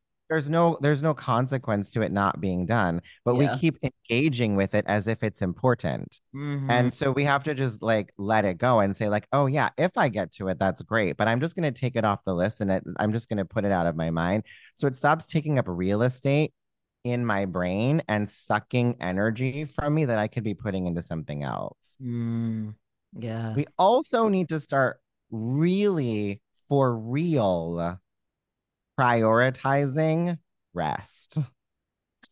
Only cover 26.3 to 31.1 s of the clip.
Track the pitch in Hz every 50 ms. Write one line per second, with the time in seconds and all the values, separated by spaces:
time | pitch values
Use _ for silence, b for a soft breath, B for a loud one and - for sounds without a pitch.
26.3 | 101 - _ _ _ _ _ - 139 139 135 127 120 113 110 117 123 147 165 175
27.3 | 160 135 107 98 90 85 82 85 85 85 85 85 90 95 _ _ _ _ _ _
28.3 | _ _ _ _ _ _ _ _ _ _ _ _ - - 131 123 120 117 113 110
29.3 | 110 117 123 131 127 - - 139 139 139 143 139 131 156 156 160 160 165 170 175
30.3 | 175 160 _ _ _ _ _ _ - 87 80 76 64 - - -